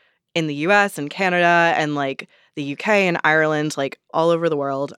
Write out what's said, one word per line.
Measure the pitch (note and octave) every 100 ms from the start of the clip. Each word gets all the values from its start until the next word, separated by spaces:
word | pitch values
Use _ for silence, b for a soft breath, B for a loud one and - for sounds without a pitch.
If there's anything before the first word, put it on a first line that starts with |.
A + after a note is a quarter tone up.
| _ _ _
in | E3+ D#3
the | C#3+
U | D#3+
S | G3+ G3+ -
and | C#3+
Canada | - F#3+ F3 F3 E3+ E3+ -
and, | D3+
like, | D3 C#3 C3+ - _ _ -
the |
U | C#3+ C#3
K | G#3+ G#3 F#3
and | E3+ D#3
Ireland, | D#3 D#3 D3+ D3+ D3
like, | C#3 - _
all | D#3 E3
over | E3 E3+
the | D3
world. | C#3 C3+ C#3+